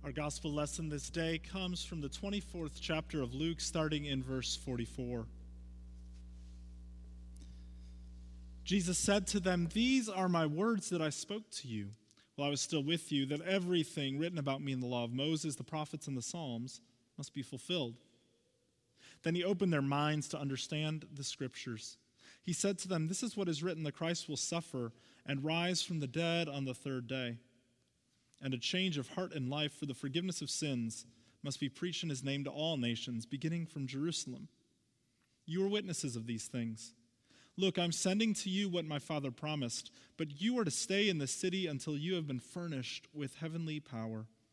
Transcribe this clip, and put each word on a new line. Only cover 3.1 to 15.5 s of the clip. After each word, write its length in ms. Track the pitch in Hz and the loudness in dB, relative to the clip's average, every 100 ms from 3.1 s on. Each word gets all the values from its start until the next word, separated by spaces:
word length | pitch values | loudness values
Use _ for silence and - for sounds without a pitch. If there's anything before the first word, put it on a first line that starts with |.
| 156 | -2
of 140 | 123 | 0
Luke, 260 | 131 160 165 | 0 0 0
starting 460 | - 165 156 151 147 | -2 2 2 2 0
in 160 | 135 | -2
verse 340 | 127 131 123 - | 0 -2 -2 -4
forty-four. 720 | - 120 117 - 123 120 113 - - - - - - - - - - - - - - - - - - - - - - - - - - - - - - - - - | -2 -2 -2 -4 -2 -2 -4 -10 -14 -14 -14 -14 -14 -14 -14 -14 -14 -14 -14 -14 -14 -14 -14 -14 -14 -14 -14 -14 -14 -14 -14 -14 -14 -14 -14 -14 -14 -14 -14 -10
Jesus 320 | - 196 175 175 | 2 4 4 4
said 300 | - 202 185 | 6 6 6
to 120 | 208 | 2
them, 300 | 185 180 170 | 4 4 4
"These 340 | 208 240 269 214 | 6 6 6 4
are 220 | 190 185 | 2 6
my 160 | 170 156 | 6 6
words 420 | 151 220 220 - | 4 4 4 2
that 140 | 175 | 2
I 80 | 156 | 2
spoke 400 | 147 - 208 220 | 0 -4 -6 -6
to 180 | - 135 | -10 -4
you 220 | 110 101 110 _ - _ - | -2 -4 -8 _ -20 _ -2
while 120 | 143 | 0
I 20 | |
was 120 | 143 | 2
still 200 | - 160 | 2 2
with 300 | 139 165 - | 4 2 2
you, 140 | 147 135 | 2 2
that 160 | 151 | 0
everything 760 | 165 190 180 175 151 - 135 139 | 2 2 4 2 2 0 0 0
written 200 | 165 175 | 0 0
about 240 | 143 135 | 0 0
me 100 | 143 | 0
in 80 | 131 | -2
the 60 | 123 | 0
law 180 | 123 | 0
of 80 | 120 | 0
Moses, 440 | 123 143 160 156 | 0 0 0 -2